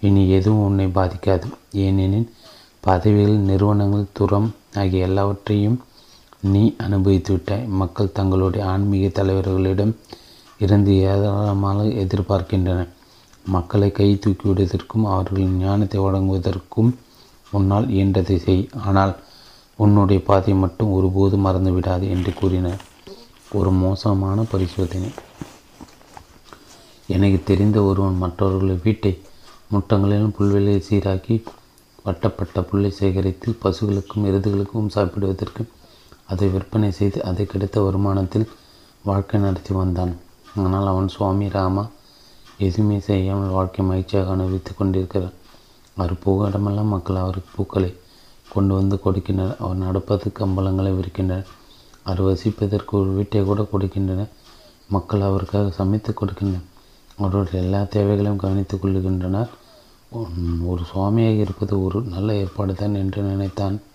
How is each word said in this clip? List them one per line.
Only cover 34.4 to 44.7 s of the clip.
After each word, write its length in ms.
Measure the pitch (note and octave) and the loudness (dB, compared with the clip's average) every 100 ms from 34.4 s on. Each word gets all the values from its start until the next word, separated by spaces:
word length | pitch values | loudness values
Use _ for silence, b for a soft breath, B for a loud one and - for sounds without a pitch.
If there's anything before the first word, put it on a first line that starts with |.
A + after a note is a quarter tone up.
| G2+ G2 G2 A2+ G#2+ | 0 -2 -4 -4 -4
சாப்பிடுவதற்கு 800 | G#2 G2 G2+ G2 F#2+ G2+ - A2+ - B B B B _ | -2 -2 -2 -4 -4 -6 -8 -10 -12 B B B B _
அதை 200 | F#2+ G2+ | -2 0
விற்பனை 440 | F#2+ - G#2+ G#2 | 0 -2 0 0
செய்து 320 | F#2 G2+ - | 0 -2 -2
அதை 220 | - F#2 G2 | -4 -4 -4
கிடைத்த 360 | G2 G2 - | -2 -2 0
வருமானத்தில் 640 | G2 F#2+ G2+ G2 F#2 G#2+ A2+ B B B B B | 0 2 0 0 0 -2 -2 B B B B B
வாழ்க்கை 360 | G2+ G2 G2 G#2 | -2 -2 0 0
நடத்தி 340 | G2 F#2 - | 0 -2 -4
வந்தான். 420 | F#2+ F#2 F2+ F2+ E2+ - - - - | -2 -2 0 -2 -4 -12 -20 -12 -4
ஆனால் 320 | F#2+ F#2+ G2 | 0 0 0
அவன், 200 | F#2+ F#2+ | 0 -2
"சுவாமி 420 | - G2+ G2 G2+ | -2 -2 0 -2
ராமா, 400 | G2 F#2 F#2+ G#2+ - B B B B B - | -2 0 -2 -4 -12 B B B B B -2
எதுவுமே 420 | G2 F2+ G#2+ G2+ | -2 2 0 0
செய்யாமல் 500 | F#2+ G2+ F#2+ G2 G2 | 0 0 0 -2 -2
வாழ்க்கை 360 | F#2 F#2 - F#2+ | 0 -2 0 0
மகிழ்ச்சியாக 460 | F#2 F#2 G2+ F#2 | 0 0 -2 0
அனுபவித்துக் 460 | F#2+ F#2 F#2+ - | -2 -2 -4 -6